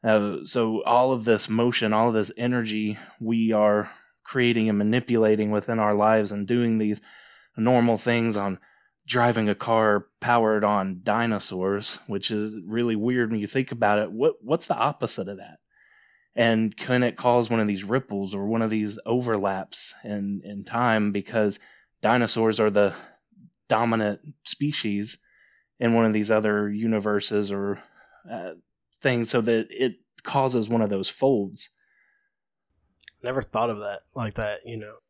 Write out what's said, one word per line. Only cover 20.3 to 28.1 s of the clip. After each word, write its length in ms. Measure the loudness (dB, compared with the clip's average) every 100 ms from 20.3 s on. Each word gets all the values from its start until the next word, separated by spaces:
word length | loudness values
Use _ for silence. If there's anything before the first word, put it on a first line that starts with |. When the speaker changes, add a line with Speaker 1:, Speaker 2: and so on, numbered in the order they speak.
| -6
Speaker 1:
in 200 | -8 -14
time? 460 | -6 -2 2 2 0
Because 480 | -2 -4 0 0 -2 -14 _ _ _
dinosaurs 580 | 2 2 2 2 0 2
are 100 | 2
the 240 | 4 2 0 -18 _ _ _ -20 _ _
dominant 520 | 0 2 0 0 -4 -12 -14
species 720 | -10 -4 -4 -4 -4 -4 -6 -10 _ _ _ _ _ _
in 120 | 0
one 120 | 2 2
of 60 |
these 180 | 2 2
other 400 | 2 2 0 -2
universes 800 | -2 0 0 0 -2 0 -2 -2
or, 300 | -4 -4 -6 -10 _ _